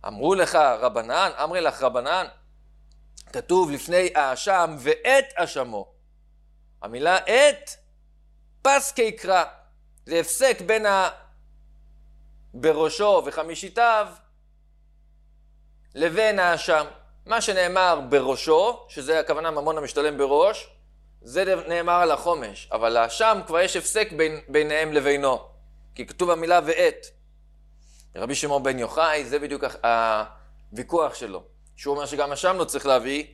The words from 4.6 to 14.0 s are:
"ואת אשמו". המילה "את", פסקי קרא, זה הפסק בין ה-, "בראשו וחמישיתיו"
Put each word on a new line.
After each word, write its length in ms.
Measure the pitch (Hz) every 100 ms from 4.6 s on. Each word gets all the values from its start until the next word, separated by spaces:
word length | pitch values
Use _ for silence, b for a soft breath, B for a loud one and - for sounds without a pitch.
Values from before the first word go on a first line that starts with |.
| 165 151
"ואת 460 | 127 156 - 269 -
אשמו". 580 | 170 165 143 123 107 95 _ _ _ _ _ _ _ _ _
המילה 360 | 104 120 156 185
"את", 520 | - 233 294 285 - - _ _ _ _ _ _ _ _
פסקי 500 | 269 277 - - 220
קרא, 320 | - 180 185 156 - _ _ _ _ -
זה 140 | 165
הפסק 400 | 160 - 262 214
בין 260 | 180 220 208
ה-, 240 | 196 180 - - - - - - - - - - - - - -
"בראשו 680 | 123 156 151 156 151 208 185 139
וחמישיתיו" 840 | 147 160 160 190 220 233 220